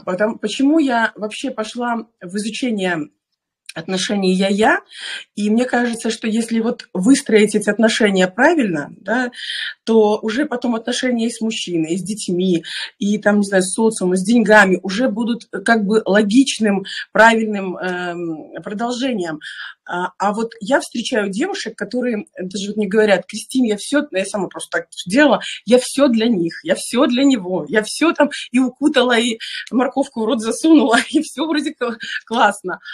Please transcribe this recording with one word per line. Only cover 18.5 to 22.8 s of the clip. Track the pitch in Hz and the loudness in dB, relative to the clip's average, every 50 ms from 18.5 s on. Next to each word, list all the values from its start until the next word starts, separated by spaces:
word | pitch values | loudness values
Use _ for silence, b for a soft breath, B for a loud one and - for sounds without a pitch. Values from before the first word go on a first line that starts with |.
| - 147 160 | -16 -14 -12
продолжением. | - 208 202 233 247 247 226 269 262 233 196 175 165 156 151 B B B B B B B B _ - | -10 -8 -6 -4 -4 -4 -2 -2 -2 -2 -2 -4 -6 -6 -10 B B B B B B B B _ -8
А, | 175 175 180 - - | -6 -6 -6 -6 -4
а | - 185 208 202 | -2 -2 -2 0
вот | 226 226 226 - - | -2 -4 -6 -6 -8
я | 202 190 277 339 | -4 0 0 0
встречаю | 302 - - 240 202 - 254 214 202 202 | 0 -2 -8 -6 -4 -2 -2 -2 -2 -2
девушек, | 185 208 330 392 403 392 - 220 220 | -2 -2 -4 -4 -4 -6 -8 -10 -8
которые | - 202 202 247 247 240 247 226 202 330 _ - - | -10 -8 -6 -4 -4 -2 -2 -2 -4 -6 _ -12 -12
даже | 185 180 - 202 190 202 | -10 -8 -8 -8 -8 -6
вот | 214 | -4
мне | 214 | -4